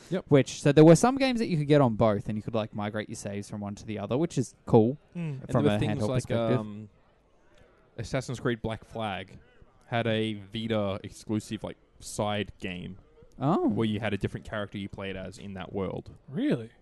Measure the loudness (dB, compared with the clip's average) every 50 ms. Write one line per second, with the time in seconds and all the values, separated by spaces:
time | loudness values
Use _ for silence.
0 | -12 -8 -8 -6 0 4 6 6 6 4 -2 -2 2 4 8 10 12 12 12 10
1 | 8 4 2 2 2 0 0 0 -2 0 0 0 2 4 6 6 6 4 4 4
2 | 2 2 2 2 -2 -4 -6 -6 -6 -4 -4 -4 -4 -4 -6 -6 -6 -6 -4 -6
3 | -8 -8 -10 -12 -10 -10 -8 -8 -10 -10 -10 -10 -8 -10 -10 -10 -10 -10 -8 -8
4 | -4 -2 -2 -2 -2 -2 -2 -2 -4 -4 -6 _ -2 4 6 6 6 6 2 -4
5 | _ _ -12 -10 -8 -8 -8 -10 -6 -2 0 2 2 4 2 2 0 0 0 0
6 | -2 -2 -2 -2 -2 -2 -2 -2 0 0 0 0 -2 -4 -10 -14 -14 -16 _ _
7 | _ _ _ _ _ _ _ _ _ _ _ -20 -20 _ _ _ _ _ _ -12
8 | -10 -6 -4 -6 -4 -6 -8 -4 -2 -2 -2 -2 -4 -6 -6 -8 -12 -14 -10 -8
9 | -6 -6 -6 -8 -10 -12 -16 -20 -20 _ _ -20 -20 -20 _ _ _ -6 -4 -2
10 | -2 0 0 -2 -2 -2 -4 -8 -12 -12 -10 -8 -4 -2 -2 0 0 -2 -4 -6
11 | -8 -12 -16 -14 -8 -4 -4 -4 -4 -4 -8 -8 -8 -10 -12 _ _ _ _ -20
12 | -16 -12 -6 -4 -4 -2 -2 -4 -4 -6 -8 -12 -10 -10 -8 -8 -10 -12 -14 -16
13 | -20 _ _ -20 -20 -20 -10 -4 -2 0 0 2 0 0 0 0 -2 -2 -2 -2
14 | -4 -4 -4 -4 -4 -6 -8 -8 -12 -10 -10 -8 -8 -8 -8 -10 -10 -10 -10 -10
15 | -10 -10 -8 -10 -10 -12 -14 -14 -14 -14 -12 -12 -10 -8 -6 -4 -4 -4 -4 -8
16 | -10 -12 -18 -20 _ -12 -8 -4 -2 -2 -2 -2 -4 -10 -16 _